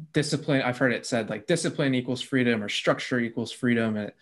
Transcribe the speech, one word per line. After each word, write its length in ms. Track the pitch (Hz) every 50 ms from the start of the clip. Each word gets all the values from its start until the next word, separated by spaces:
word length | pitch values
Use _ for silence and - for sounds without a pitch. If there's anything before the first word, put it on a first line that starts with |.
| - - -
discipline. 500 | 156 147 - 123 117 - - 143 135 -
I've 140 | 123 123
heard 160 | - 139 127 117
it 140 | 107 -
said, 240 | - 123 117 110 101
like, 160 | 107 104 -
"Discipline 480 | - - - - 170 - - 151 135 131
equals 260 | 127 123 127 127 123
freedom," 420 | - - - 131 123 120 117 110 104
or 60 | 104
"Structure 500 | - - - 160 143 - - - 131 123
equals 300 | 117 113 - 123 113 - -
freedom." 440 | - - 123 120 117 113 110 107
And 120 | 104 104 104
it 80 | - _